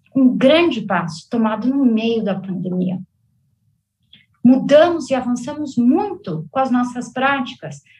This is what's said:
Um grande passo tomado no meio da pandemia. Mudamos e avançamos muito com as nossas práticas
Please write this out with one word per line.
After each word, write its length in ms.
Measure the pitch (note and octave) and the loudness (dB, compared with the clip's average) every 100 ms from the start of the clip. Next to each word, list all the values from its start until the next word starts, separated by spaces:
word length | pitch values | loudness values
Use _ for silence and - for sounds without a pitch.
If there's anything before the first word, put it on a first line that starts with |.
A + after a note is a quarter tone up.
| _ C4+ | _ 2
Um 220 | B3+ - | 2 4
grande 440 | C4 D#4 E4+ A3+ | 4 6 4 0
passo 460 | G3+ F3+ E3+ - - | -4 -4 -4 -10 -8
tomado 380 | A#3+ A3 G#3+ B3 | -2 -2 -2 -2
no 160 | C#4 | 2
meio 400 | B3+ A3 A3+ A3+ | 2 2 0 -2
da 120 | G3+ F#3 | -2 -4
pandemia. 680 | G3 F3+ F3+ F3+ F#3 - - _ _ _ _ _ _ _ _ _ _ _ _ _ | -6 -8 -4 -4 -4 -4 -10 _ _ _ _ _ _ _ _ _ _ _ _ _
Mudamos 680 | A#3+ C4 - C#4+ F4 E4+ B3+ | 4 4 6 6 6 2 -4
e 60 | C4 | -4
avançamos 640 | B3 B3 - D4+ C#4+ - | -2 -6 -6 -8 -8 0
muito 720 | A#3+ D#4+ G#4 F#4 - E3+ - | 2 2 0 -6 -10 -10 -6
com 80 | C4 | -4
as 100 | C4+ | 0
nossas 420 | B3 B3 A#3+ A#3 | 0 -2 -6 -10
práticas 720 | B3+ C4+ C#4 B3 - D3 - _ | -4 -2 -2 -6 -10 -14 -14 _